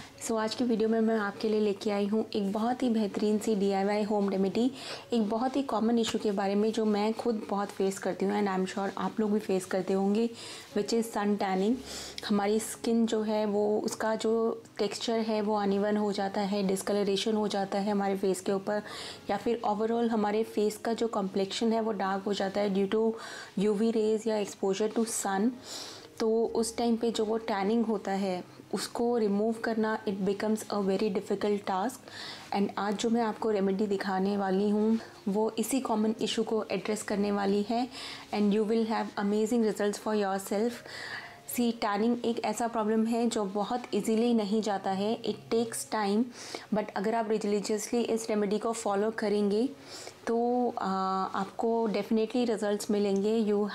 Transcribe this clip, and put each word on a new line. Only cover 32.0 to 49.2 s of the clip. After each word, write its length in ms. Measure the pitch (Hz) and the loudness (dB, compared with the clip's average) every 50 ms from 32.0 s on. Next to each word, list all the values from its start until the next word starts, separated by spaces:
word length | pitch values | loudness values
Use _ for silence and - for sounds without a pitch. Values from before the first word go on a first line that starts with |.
| - - - - - - - - - - - | -16 -18 -16 -14 -14 -14 -14 -14 -10 -6 -2
And 140 | 202 202 - - | 0 0 0 0
आज 200 | - 196 208 214 | -4 -2 -2 -2
जो 120 | 196 - 233 | 0 0 2
मैं 120 | 226 240 | 2 2
आपको 280 | 233 214 214 - - 220 | 2 0 -2 -2 0 0
remedy 360 | 214 196 196 196 196 190 220 | 2 2 2 2 2 0 0
दिखाने 480 | 202 202 196 - 196 190 185 190 202 202 | 0 0 -2 -2 -2 0 0 0 0 0
वाली 320 | 202 196 190 185 190 208 208 | 0 0 2 2 2 2 2
हूँ 300 | 208 214 214 220 226 220 - - - - - | 4 4 4 4 2 2 0 -6 -16 -8 -4
वो 220 | 208 190 214 220 226 - - | -2 0 0 0 0 0 -2
इसी 200 | 214 - 269 262 | -2 0 0 -2
common 340 | 262 - 233 214 214 220 220 - | 0 0 0 2 2 0 0 0
issue 220 | - 202 - 233 220 | -2 -2 0 -2 -2
को 200 | - 233 214 196 - | 0 0 -2 -2 -2
address 320 | 208 190 185 - 214 214 - | -4 -4 -2 -2 -4 -4 -4
करने 280 | - 214 196 202 208 | -4 -2 0 0 0
वाली 340 | 202 202 202 196 196 202 202 208 | 0 0 0 2 2 0 0 0
है 180 | 226 233 254 247 - - - - - - - - - | 0 -2 -2 -4 -6 -12 -12 -12 -12 -14 -10 -6 -2
and 180 | 208 208 202 196 | 2 2 4 4
you 140 | 220 220 | 2 2
will 180 | 208 226 226 226 220 | 2 2 2 2 0
have 340 | 226 208 214 208 - - 202 | 0 -2 -4 -4 -4 -2 0
amazing 400 | 202 208 214 220 208 247 240 220 214 | 0 2 2 2 2 2 2 2 2
results 280 | 196 - 208 208 202 - - | 2 0 0 -2 -2 -2 -4
for 120 | 220 214 | -2 0
yourself। 560 | 214 202 190 196 196 196 - 214 196 220 240 240 - - - - - - - - - - - - - - - - | 0 0 0 0 -2 -2 -2 0 0 0 0 -2 -4 -12 -14 -14 -12 -12 -10 -10 -12 -12 -14 -18 -18 -14 -8 -2
See, 160 | - 240 233 | 0 2 2
tanning 460 | 226 233 226 214 202 202 220 240 240 240 240 | 0 0 -2 0 0 2 2 2 2 2 0
एक 140 | 233 226 - - | -2 -2 0 -2
ऐसा 220 | 214 214 - 240 | -2 -2 -2 -4
problem 380 | 226 226 233 214 208 220 226 220 | -2 -2 0 0 2 2 2 2
है 220 | 226 240 233 240 233 | 2 2 2 2 2
जो 140 | - 226 208 | 2 0 -2
बहुत 380 | 190 196 208 196 - 247 247 247 - - | 0 0 -2 -2 -2 -2 -4 -4 -2 -2
easily 400 | 208 - 226 220 214 233 240 233 | 0 2 2 2 4 4 4 4
नहीं 280 | 226 208 190 214 220 | 4 4 2 2 2
जाता 300 | 196 220 196 190 - 202 | 2 2 -2 0 0 -2
है, 320 | 190 185 202 214 233 254 - | 0 0 0 0 -2 -2 -2
it 300 | - 208 - - - 226 | -4 -6 -6 -4 0 0
takes 300 | 226 240 226 - - - - - | 0 0 0 -4 -8 -6 -4 -2
time। 280 | 220 214 196 202 214 254 240 - - - - - - - - 208 | -2 0 2 2 2 2 0 -4 -12 -14 -12 -12 -14 -6 -2 -2
But 160 | 214 208 - - | -2 -2 -2 -4
अगर 200 | 208 190 220 226 | -2 -2 0 0
आप 160 | - 220 208 | 0 0 0
religiously 720 | 220 214 214 202 208 208 196 - 220 208 208 - - 240 | 0 0 0 0 0 0 0 -2 -2 -4 -2 -2 0 0
इस 280 | 226 - 226 226 226 - | 0 0 0 -2 -2 -2
remedy 300 | 214 208 208 196 208 208 | 0 0 2 2 0 0
को 120 | - 233 | 0 -2
फॉलो 400 | 220 - - 208 202 196 208 226 | -4 -2 -2 -2 0 2 0 0
करेंगे 580 | 226 226 | 0 0